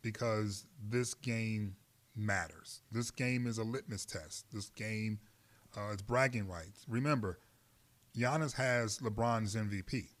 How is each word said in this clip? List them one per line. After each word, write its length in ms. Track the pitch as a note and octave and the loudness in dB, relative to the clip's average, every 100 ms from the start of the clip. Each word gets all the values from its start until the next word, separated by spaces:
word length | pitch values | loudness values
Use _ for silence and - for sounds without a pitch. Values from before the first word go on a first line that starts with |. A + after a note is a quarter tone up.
because 640 | A2 G#2+ A#2+ G#2+ G#2+ G2+ - - G#2 | -4 -2 0 2 2 -2 -10 -12 -2
this 240 | B2 A#2+ | 0 0
game 640 | - C3 A2+ A2+ A2 G#2 F#2+ _ _ _ - | -2 -2 0 0 0 -2 -6 _ _ _ -4
matters. 680 | G#2+ G2 E2+ - - - _ | 2 2 0 -8 -14 -16 _
This 200 | A2 A#2 | -4 -4
game 340 | - B2 B2+ A#2+ | 0 0 2 0
is 120 | A2 | 0
a 60 | |
litmus 400 | A2+ B2+ - G2+ | -2 -2 -4 -6
test. 420 | - F#2 D2+ - - | -4 -8 -8 -12 -10
This 160 | G#2 G2 | -10 -10
game, 500 | - G#2+ A2 A2 G#2 - _ _ - - - | -6 -4 0 0 -2 -6 _ _ -20 -16 -8
uh, 140 | G#2 | -4
it's 100 | G2+ | -4
bragging 460 | G2+ A#2+ C3+ B2 G2 | 0 4 4 2 -2
rights. 360 | F2 E2 - - | -6 -10 -14 -4
Remember, 500 | A#2 C#3+ C#3+ G#2 F2 - _ _ _ _ _ _ | 0 4 4 2 -4 -12 _ _ _ _ _ _
Giannis 380 | A#2 B2 D3+ D#3 | 0 2 4 2
has 440 | - C3 B2 A2+ - | 2 4 4 2 0
LeBron's 560 | B2 G#2+ A#2 A#2 A2 G#2+ | -2 2 2 4 2 0
M 140 | G#2 | 0
V 100 | G2 | -2
P 260 | F#2 B2+ - - | -2 -4 -4 -16